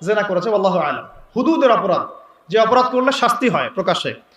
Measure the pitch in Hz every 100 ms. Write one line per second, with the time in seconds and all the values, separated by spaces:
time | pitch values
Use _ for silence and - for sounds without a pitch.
0 | 165 214 202 180 208 208 190 180 151 -
1 | - - - 220 302 311 269 220 190 160
2 | - - - _ - 208 220 247 262 254
3 | 254 269 240 247 254 160 127 - 180 160
4 | 135 113 _